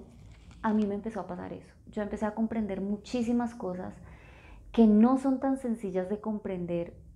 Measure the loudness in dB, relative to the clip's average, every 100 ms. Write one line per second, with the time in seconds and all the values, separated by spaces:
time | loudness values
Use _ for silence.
0 | -6 -20 -20 -20 -20 -6 0 0 0 -2
1 | -6 -8 -8 -8 -10 -12 -16 -20 -12 -8
2 | -6 -4 -4 0 -2 0 -2 -2 -4 -4
3 | -4 -2 0 0 0 -4 -6 -6 -8 -12
4 | -18 -20 -20 -20 -20 -20 0 6 8 10
5 | 8 6 2 2 0 -2 -2 -4 -2 -2
6 | -2 -4 -4 -4 -4 -4 -2 -2 -4 -10
7 | -20